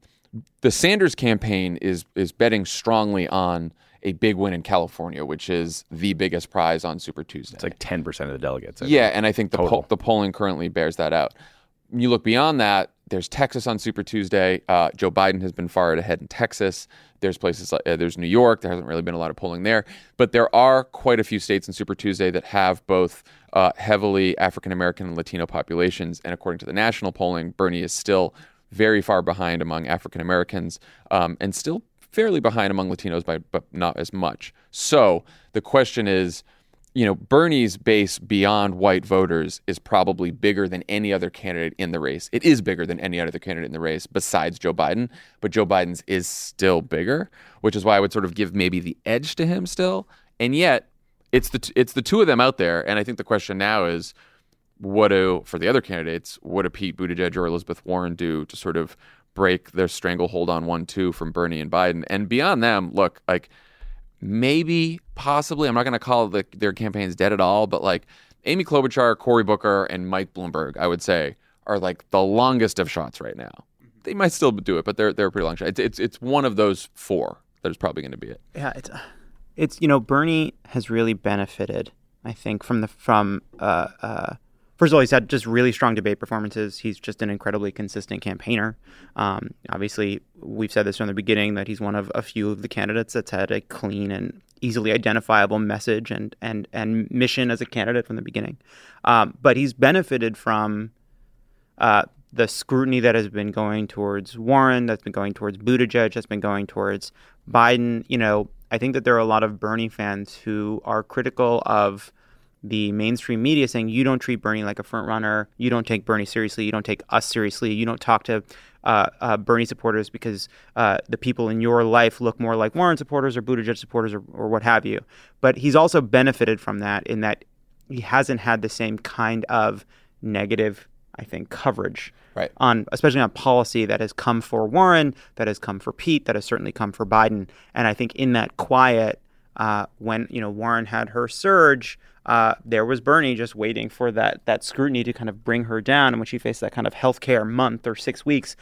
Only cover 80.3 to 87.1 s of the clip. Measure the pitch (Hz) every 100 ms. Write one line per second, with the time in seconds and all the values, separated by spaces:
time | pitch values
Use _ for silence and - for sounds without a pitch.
80.3 | 160 156 - - 127 110 113 113 101 104
81.3 | 101 98 - 98 101 107 - _ _ 117
82.3 | 113 110 107 - 120 107 - - 107 101
83.3 | 98 - - 101 85 - - 107 110 -
84.3 | - _ _ _ - 165 151 127 131 104
85.3 | 135 110 117 123 110 123 107 107 101 -
86.3 | 110 107 107 104 - 113 95 -